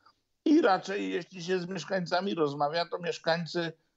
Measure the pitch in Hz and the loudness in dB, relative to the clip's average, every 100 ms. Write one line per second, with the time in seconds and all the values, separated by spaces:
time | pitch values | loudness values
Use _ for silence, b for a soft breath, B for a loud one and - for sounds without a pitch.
0 | b b _ _ 311 302 226 185 180 202 | b b _ _ 4 6 6 4 0 -4
1 | 190 185 170 185 170 185 175 190 - 190 | -2 -4 -6 -12 -2 -2 -2 -8 -4 -4
2 | 165 175 202 165 147 143 147 170 170 180 | 0 -2 0 0 0 0 -2 0 -4 -4
3 | 170 151 170 170 160 175 165 - _ | -6 -4 -2 -2 -2 -2 -4 -6 _